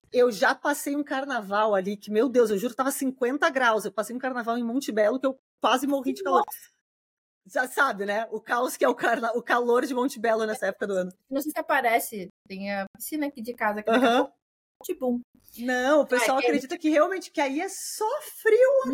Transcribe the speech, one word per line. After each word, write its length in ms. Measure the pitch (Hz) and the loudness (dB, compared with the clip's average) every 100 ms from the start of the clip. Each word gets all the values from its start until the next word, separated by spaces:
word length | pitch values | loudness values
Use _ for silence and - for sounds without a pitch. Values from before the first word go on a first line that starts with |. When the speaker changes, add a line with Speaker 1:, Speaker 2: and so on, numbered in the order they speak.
| _ | _
Speaker 1:
Eu 200 | 254 247 | 2 2
já 220 | 202 240 | 4 2
passei 420 | 262 302 285 - 285 | 2 0 -2 -2 -4
um 80 | |
carnaval 680 | 285 269 277 247 196 202 220 | -4 -4 -4 -6 -2 2 2
ali, 240 | 196 185 208 | 2 0 -6
que, 140 | 202 | -4
meu 180 | 214 262 | 0 2
Deus, 220 | 240 220 | 4 4
eu 60 | 202 | 2
juro, 180 | 233 240 | -2 -2
tava 160 | 262 | -2
cinquenta 580 | 269 269 262 240 277 339 | -2 -4 -2 -2 0 0
graus. 360 | 262 247 220 196 | 2 2 2 0
Eu 60 | |
passei 240 | 190 208 240 | -6 -6 -4
um 40 | |
carnaval 400 | 262 247 226 240 | -6 -6 -4 -4
em 40 | |
Monte 280 | 233 247 285 | -2 -4 -2
Belo 280 | 214 208 262 | 2 2 2
que 60 | 269 | -2
eu 140 | 262 _ _ | -4 _ _
quase 280 | - 247 269 | 0 2 0
morri 260 | 277 262 | -2 -2
de 80 | 403 | -4
calor. 220 | 381 - 415 | 0 2 0
Speaker 2:
Nossa! 240 | - - _ _ _ _ _ _ _ - | -6 -20 _ _ _ _ _ _ _ -10
Speaker 1:
Já 160 | - 254 | -6 -4
sabe, 380 | 285 277 208 202 | 0 0 0 -2
né? 220 | 202 226 | -2 -4
O 80 | 214 | -8
caos 380 | - 240 254 - | -2 0 0 0
que 80 | 262 | 0
é 40 | |
o 40 | |
carna-, 380 | 247 247 233 233 | 2 0 0 0
o 80 | 226 | -4
calor 420 | - 247 240 240 | 0 0 4 2
de 100 | 262 | 2
Monte 260 | 247 254 240 | 0 -2 -2
Belo 260 | 226 220 220 | 0 0 0
nessa 220 | 214 190 | -2 -4
época 180 | 196 208 | -4 -4
do 80 | |
ano. 180 | 190 180 - - | -2 -4 -8 -6
Speaker 2:
Não 100 | 269 | -6
sei 100 | 294 | -4
se 80 | 311 | -6
aparece. 680 | 311 294 247 233 - 214 180 _ - | -2 0 2 0 -2 -10 -12 _ -16
Tem 240 | 190 196 | -10 -6
a 140 | 202 196 - | -6 -8 -10
piscina 300 | - 311 285 | -10 -6 -6
aqui 160 | 285 | -8
de 120 | 220 240 | -12 -4
casa, 260 | 220 208 | -4 -2
que 80 | 208 | 0
daqui 160 | 233 247 | 2 4
a 20 | |
Speaker 1:
Aham. 160 | 240 269 | 2 0
Speaker 2:
pouco, 120 | _ _ _ _ _ | _ _ _ _ _
tipo, 360 | - 359 254 247 240 _ _ - | -12 -6 -4 -4 -8 _ _ -10
Speaker 1:
Não, 440 | 240 254 254 302 | -4 0 4 4
o 40 | 254 | 4
pessoal 320 | 247 233 262 | 2 2 2
Speaker 2:
é 40 | |
quente. 80 | 247 | 2
Speaker 1:
acredita 260 | 285 - 339 | 0 -2 -4
que 120 | 311 | 2
realmente, 420 | 302 349 381 - | 4 2 0 -6
que 100 | - | -2
aí 180 | 285 269 | -2 -2
é 80 | 381 | -6
só 400 | 381 - - 427 571 - - | -8 -10 -4 -4 -4 -8 -4
frio 140 | 440 440 | 4 6
o 280 | 523 554 | 6 4
ano 40 | 523 | 2